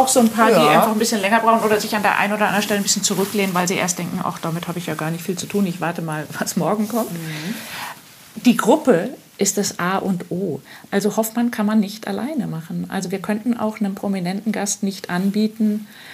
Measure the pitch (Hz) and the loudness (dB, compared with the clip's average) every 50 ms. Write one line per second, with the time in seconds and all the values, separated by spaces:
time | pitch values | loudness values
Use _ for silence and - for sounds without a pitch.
0 | 262 254 - 269 233 220 220 220 226 220 220 170 156 151 156 165 202 220 214 214 | 6 6 6 6 4 4 4 4 4 6 6 6 6 6 6 6 4 4 2 2
1 | 240 226 233 208 190 196 220 226 220 226 226 226 208 214 214 208 - - 226 208 | 0 0 0 0 2 4 2 4 6 6 4 4 4 4 2 2 0 0 -2 0
2 | 196 202 - - 185 202 208 208 208 185 170 202 208 - 214 202 196 - - 202 | 2 2 2 4 2 0 2 0 0 2 2 0 0 0 0 0 2 0 0 0
3 | - - 196 170 196 196 - 208 196 190 175 180 180 175 185 - - 180 - - | 0 0 0 0 0 0 0 0 0 0 2 0 0 0 0 0 0 -2 -2 -4
4 | 175 170 180 180 - - 175 - - 165 160 170 170 175 165 175 170 - 156 151 | -4 -6 -4 -4 -4 -4 -6 -4 -4 -4 -4 -4 -6 -6 -8 -6 -6 -6 -6 -4
5 | 160 156 165 175 170 - 190 185 - - - 202 202 180 170 - 156 165 165 - | -4 -4 -4 -6 -4 -6 -6 -6 -6 -4 0 0 0 0 0 -2 -4 -4 -4 -4
6 | 165 160 156 156 147 - - - - - - 185 156 160 208 208 208 214 233 233 | -6 -6 -6 -6 -8 -8 -6 -6 -6 -4 -2 -2 0 0 0 0 -2 -2 -2 -4
7 | 233 - 175 165 160 160 156 151 156 185 233 - - - - - - - - - | -4 -4 -6 -8 -8 -8 -10 -8 -6 -8 -8 -8 -10 -12 -12 -10 -10 -12 -12 -14
8 | - - - - - - - 220 - 247 220 - - 196 285 320 320 262 180 165 | -20 -20 -20 -20 -20 -18 -12 0 4 4 4 4 6 4 4 4 6 4 4 4
9 | 190 247 311 - - - _ - 202 196 - 208 202 202 - - 175 180 190 196 | 4 -2 -6 -10 -18 -18 _ -4 -2 -2 0 0 -2 -2 -2 -2 -2 -2 0 0
10 | - 196 190 175 - - 170 180 196 190 - - - - - - - - - 202 | 0 0 -2 -2 -4 -6 -6 -4 -4 -4 -6 -6 -10 -14 -20 -20 -12 -4 -2 0
11 | 190 208 202 220 226 220 - 240 240 240 240 - 208 208 214 220 190 196 - - | 0 0 0 0 -2 -2 0 -2 -2 -2 0 0 0 2 2 2 2 0 -2 -10
12 | - - 196 202 220 277 330 285 180 160 160 160 156 - 180 175 180 185 - 190 | -8 -6 -6 -4 -4 -4 -4 -4 -4 -4 -6 -8 -8 -8 -6 -6 -6 -4 -4 -6
13 | 185 175 190 190 170 - 214 208 214 254 233 - 214 214 214 - 208 196 196 - | -4 -4 -6 -6 -4 -2 -4 -2 0 -2 -2 0 -2 -4 -2 -2 -4 -4 -4 -4
14 | - 202 196 190 175 175 190 196 - 220 208 208 202 202 - - - 196 190 - | -4 -2 -2 -2 -2 -2 -4 -4 -4 -4 -2 -2 -2 -4 -4 -4 -4 -4 -4 -6
15 | - - 175 180 190 202 196 208 214 214 214 - 220 214 208 214 208 - - - | -8 -4 -4 0 0 0 0 2 0 0 0 0 0 0 0 -2 -6 -10 -18 -20
16 | - - | -20 -20